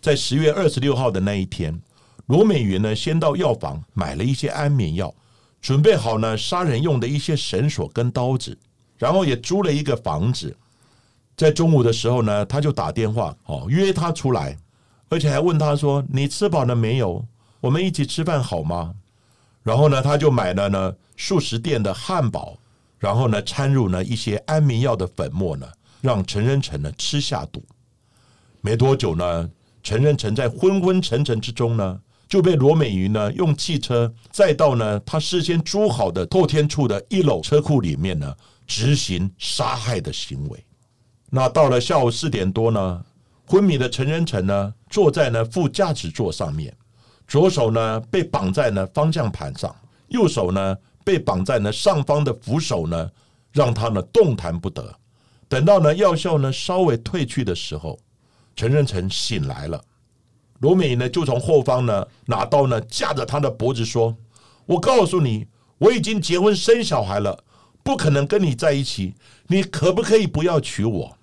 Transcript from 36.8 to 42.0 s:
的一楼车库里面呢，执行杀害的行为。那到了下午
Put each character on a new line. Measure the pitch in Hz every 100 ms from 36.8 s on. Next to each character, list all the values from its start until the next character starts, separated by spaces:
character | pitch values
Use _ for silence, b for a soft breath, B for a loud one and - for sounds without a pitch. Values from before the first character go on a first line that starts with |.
| 127
的 | 101 -
一 | 190
楼 | 156 117
车 | - 147
库 | 151 143
里 | 90 76
面 | 147 80
呢， | 71 - b b b
执 | - 120 143
行 | - 90 98 -
杀 | - - 113 120
害 | 110 110
的 | 76
行 | - - 67 71
为。 | - _ _ _ _ _ _ _
那 | 127 131
到 | 165 143
了 | 123
下 | 120
午 | 165